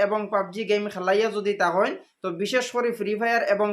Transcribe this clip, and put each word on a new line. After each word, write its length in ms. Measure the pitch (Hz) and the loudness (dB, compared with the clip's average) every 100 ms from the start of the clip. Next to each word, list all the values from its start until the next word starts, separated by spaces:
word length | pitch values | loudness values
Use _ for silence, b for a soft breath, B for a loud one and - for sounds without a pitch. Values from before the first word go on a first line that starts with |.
| 202 | 2
এবং 140 | 214 202 | 0 0
পাবজি 300 | 208 185 190 202 | -2 -2 -4 0
গেম 140 | 208 208 | 0 0
খেলাইয়া 340 | 190 180 202 220 202 | -4 0 2 2 0
যদি 160 | 202 202 | -2 0
তা 60 | 175 175 | 2 2
হয়, 180 | 240 381 B _ | 0 -2 B _
তো 60 | 185 170 | -6 -4
বিশেষ 240 | 196 254 247 240 | 0 0 0 -2
করে 140 | 240 233 | -2 -2
ফ্রি 140 | 202 208 | -4 -2
ফায়ার 240 | 233 233 196 | 0 0 2
এবং 160 | 202 208 | 2 2